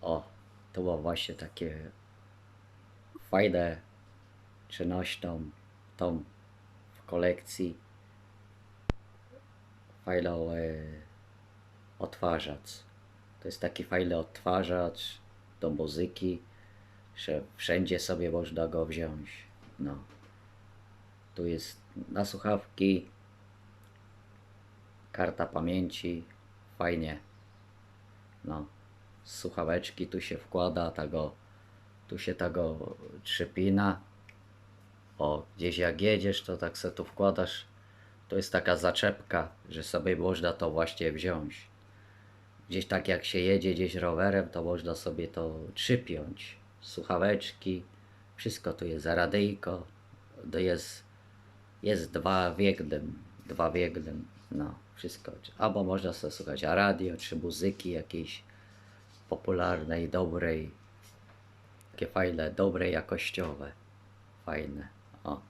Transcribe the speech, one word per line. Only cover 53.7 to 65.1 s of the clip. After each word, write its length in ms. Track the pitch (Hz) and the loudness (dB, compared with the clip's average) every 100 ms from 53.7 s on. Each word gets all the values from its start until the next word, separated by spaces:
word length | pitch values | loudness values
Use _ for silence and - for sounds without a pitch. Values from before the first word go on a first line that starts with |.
w 40 | |
jednym, 520 | 85 87 80 80 76 - - - | 4 0 0 -6 -8 -10 -16 -8
no, 240 | 147 147 - - | -4 -4 -8 -16
wszystko. 380 | - - - - - - - | -12 -10 -10 -14 -14 -16 0
Albo 260 | 107 101 | 2 4
można 280 | 92 95 92 | 2 2 0
sobie 180 | 80 76 | -2 -6
słuchać 320 | - 78 69 | -6 -6 -2
radio, 540 | 76 90 101 87 92 82 | 2 6 6 4 0 -4
czy 200 | - 82 | -6 -4
muzyki 540 | 85 76 95 98 90 | -4 0 0 0 -4
jakiejś 540 | 85 76 85 78 - - - - - - - - - - | -4 -4 -8 -6 -10 -14 -20 -20 -20 -20 -20 -20 -20 -6
popularnej, 800 | 92 - 90 90 85 78 82 82 | -4 0 2 2 0 0 -2 0
dobrej, 600 | 90 90 85 85 80 78 - - - - - - - - - - - - | 0 0 0 0 0 -4 -12 -20 -20 -20 -20 -20 -20 -20 -20 -20 -20 -20
takie 140 | - - | -8 -2
fajne, 440 | 95 92 82 78 | 2 2 2 -2
dobre, 400 | 73 95 87 90 | 2 2 4 2
jakościowe, 800 | 80 - 87 - - 85 71 71 - - - - - - - - | 0 0 -4 -2 -2 -4 -4 -10 -14 -20 -20 -20 -20 -20 -14 -6
fajne, 420 | 76 73 71 69 - - | -4 -4 -8 -12 -16 -20